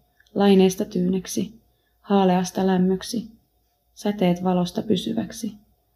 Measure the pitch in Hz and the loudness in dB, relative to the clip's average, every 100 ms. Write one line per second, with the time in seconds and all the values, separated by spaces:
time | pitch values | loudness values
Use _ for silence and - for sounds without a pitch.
0 | _ _ _ 202 202 190 185 185 202 180 | _ _ _ 0 4 6 6 2 -6 -2
1 | 180 190 - 226 196 - _ _ _ _ | -2 -2 -4 -6 -6 -10 _ _ _ _
2 | - 202 185 180 180 - 190 185 185 190 | 0 2 4 2 0 -2 0 2 2 -2
3 | - 233 - - _ _ _ _ _ - | -4 -10 -10 -18 _ _ _ _ _ -8
4 | 208 208 180 175 185 180 175 - 220 185 | -6 0 0 0 0 0 -2 -4 -2 -4
5 | - 220 - - 214 - _ _ _ | -2 -6 -8 -10 -12 -12 _ _ _